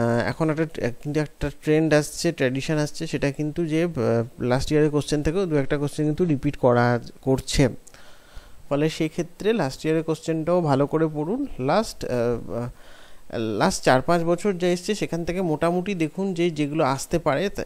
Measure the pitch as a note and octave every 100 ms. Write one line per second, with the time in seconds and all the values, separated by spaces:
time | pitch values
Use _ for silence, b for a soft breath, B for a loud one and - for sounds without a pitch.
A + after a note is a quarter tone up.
0 | A#2 A#2+ G2 - D#3+ D3+ D#3+ - B2 -
1 | D3 D3 D3 - C#3+ - D#3 D#3 D#3+ D3+
2 | D3 - E3+ D#3+ C3 C3+ C3 D#3 D3+ -
3 | E3 D3 C#3+ C3+ D3+ D3 E3 D#3 F3 D#3
4 | A2+ A#2 A#2 - B2 B2+ - D3+ D3+ C#3+
5 | C3+ D3+ D3 F3 F#3 D3+ C3+ D3 C#3+ -
6 | D3+ D3+ F3+ C#3 D3 - B2+ A#2+ B2 A#2+
7 | - - C3 C3 - - C3 - - B
8 | B B B B B B - C#3+ D#3 -
9 | D#3+ - E3 - G3 A3+ C3+ B2+ D#3 D#3+
10 | D#3+ D#3 - D#3+ D#3 F3+ D#3+ C3+ C#3+ D#3
11 | D#3+ D3+ D3+ B3 C#4 - B2+ F#3 A3 -
12 | - B2 A#2 A#2 - G#2+ A#2+ B B B
13 | B B - A#2 A2 G#2 E3 - - C3
14 | - F3 E3 F3 G#3+ F3+ F3+ F3 F3+ G#3
15 | D3 E3+ F3 F3 F#3 D3+ E3 F3+ F#3 F#3+
16 | D#3 - G3 E3+ F3 D3+ D3 D#3 C#3 C3+
17 | - E3+ D#3+ C#3 G3 -